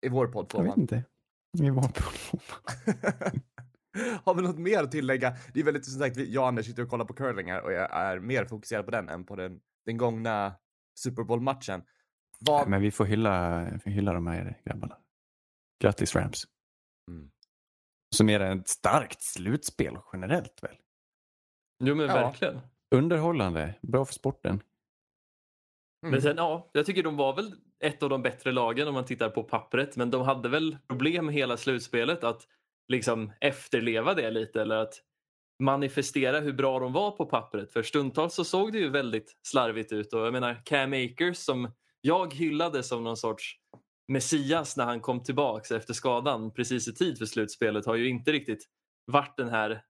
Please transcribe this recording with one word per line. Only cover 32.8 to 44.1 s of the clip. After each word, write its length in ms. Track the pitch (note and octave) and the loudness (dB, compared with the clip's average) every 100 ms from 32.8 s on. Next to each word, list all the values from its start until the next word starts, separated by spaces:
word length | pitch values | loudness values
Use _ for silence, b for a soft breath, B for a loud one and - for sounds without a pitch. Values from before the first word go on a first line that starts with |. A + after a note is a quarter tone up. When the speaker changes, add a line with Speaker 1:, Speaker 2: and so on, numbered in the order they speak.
| _ | _
Speaker 3:
liksom 440 | B2+ A#2+ A#2 G#2+ - | 0 2 0 -2 0
efterleva 760 | C#3+ C3+ - B2+ A#2 A2 A#2+ | 0 0 -2 0 2 0 2
det 160 | F#3 A#2 | 0 0
lite, 320 | A2+ A2 A2+ | -2 -2 -2
eller 140 | G#2+ A2 | 0 0
att 180 | A2 - _ _ _ _ _ _ | -2 -6 _ _ _ _ _ _
manifestera 760 | C3+ C#3 C#3 C3+ C3+ - B2+ D3 | 0 2 0 -2 -2 2 2 2
hur 120 | D3+ | 0
bra 260 | C3+ C3+ C3 | 0 0 2
de 140 | B2+ | 0
var 180 | C3+ G#3 | 0 -2
på 160 | G3+ E3 | -2 -2
pappret. 460 | B2 A2 G#2 G2+ | -2 -2 -8 -4
För 100 | - | -4
stundtals 520 | A2 D3+ C#3 B2 E3 | 0 0 0 0 0
så 100 | - | 0
såg 280 | E3+ F3+ G#3 | 0 0 0
det 60 | A3 | 0
ju 100 | E3 | 0
väldigt 480 | C#3 B2+ A2 - _ | 0 0 -4 -6 _
slarvigt 500 | - C3+ A#2 A2 A2 | -2 2 2 0 -4
ut, 200 | G#2+ G#2 | -4 -2
och 80 | A#2 A2+ | 0 0
jag 60 | |
menar, 300 | B2+ B2 A#2 | 0 -2 -4
Cam 280 | - C#3+ C3+ | 0 0 2
Akers, 440 | C3+ B2 B2 F3 F3 | 0 -4 0 0 0
som 340 | - C3 A#2+ - _ _ | -2 -2 -2 -8 _ _
jag 340 | C3+ F3 F3+ | 2 2 2
hyllade 480 | C#3 E3 D3 E3+ D3 | -2 -2 0 0 0
som 220 | B2 A#2+ | -2 -4
någon 120 | A#2 A2+ | -4 -2
sorts 400 | A#2 A2 - - _ - _ _ | -4 -4 -8 -14 _ -20 _ _
messias 680 | - | -2